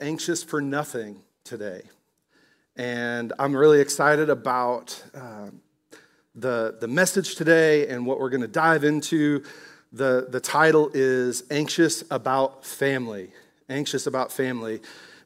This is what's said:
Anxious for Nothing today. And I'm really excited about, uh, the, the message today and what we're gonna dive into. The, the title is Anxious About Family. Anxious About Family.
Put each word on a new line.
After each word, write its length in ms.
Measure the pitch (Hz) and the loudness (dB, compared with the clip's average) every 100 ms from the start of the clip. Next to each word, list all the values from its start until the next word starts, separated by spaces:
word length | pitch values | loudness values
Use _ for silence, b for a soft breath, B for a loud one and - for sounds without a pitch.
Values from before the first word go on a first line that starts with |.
Anxious 420 | 147 156 - 165 | -6 -4 -4 -6
for 200 | - 151 | -4 -6
Nothing 580 | 139 139 147 120 104 104 _ _ | -4 -4 -6 -8 -10 -16 _ _
today. 380 | - 117 104 92 - _ _ _ _ _ _ _ _ - | -16 -12 -10 -12 -18 _ _ _ _ _ _ _ _ -10
And 580 | 123 120 120 120 113 - | -8 -6 -4 -6 -6 -4
I'm 160 | 139 | -2
really 260 | 135 151 147 | 4 6 8
excited 500 | 139 - 147 151 156 | 4 2 2 4 2
about, 760 | 127 127 127 123 120 - - - | 0 -2 -2 -2 -4 -10 -18 -18
uh, 360 | 143 123 107 101 98 _ _ _ b b b b | -18 -18 -16 -18 -20 _ _ _ b b b b
the, 440 | 117 127 117 113 - | -8 -4 -2 -2 -4
the 80 | 117 | -2
message 460 | 147 185 202 175 | 0 2 0 -2
today 520 | - 160 165 160 151 143 | 0 4 6 6 4 2
and 180 | 123 123 | -2 -4
what 120 | 135 | -4
we're 120 | 131 | -2
gonna 180 | 131 113 | -2 -2
dive 360 | 160 160 160 | 2 4 4
into. 580 | 147 151 143 160 147 143 B B B B B | 2 0 0 0 2 0 B B B B B
The, 360 | 117 135 127 127 | -2 2 2 0
the 100 | 127 | -6
title 500 | - 147 160 156 147 | -2 4 6 6 4
is 480 | 139 131 127 123 117 - | 2 2 2 0 -4 -4
Anxious 520 | 147 151 - 160 - - | -4 -2 2 2 2 -6
About 540 | 135 123 131 135 - | -4 -2 0 0 -4
Family. 680 | - - 139 135 117 104 92 b b b - | -18 -4 -2 -2 -6 -10 -14 b b b -8
Anxious 380 | 135 143 135 143 | -6 -4 -4 -4
About 260 | 131 117 | -4 -4
Family. 480 | - 131 123 113 110 B B B B | -4 -4 -4 -6 -8 B B B B